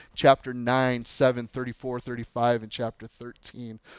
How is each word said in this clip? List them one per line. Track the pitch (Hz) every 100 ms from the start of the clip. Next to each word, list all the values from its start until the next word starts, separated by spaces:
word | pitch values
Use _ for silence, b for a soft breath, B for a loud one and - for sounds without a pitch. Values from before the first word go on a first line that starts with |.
| B -
chapter | 147 135 -
nine, | 123 120 127 131 123
seven, | 117 - 131 123 117
thirty-four, | 131 127 120 131 123
thirty-five, | 127 120 117 120 120 120
and | 110
chapter | - 117 - 113
thirteen, | - 120 - - - 120 110 B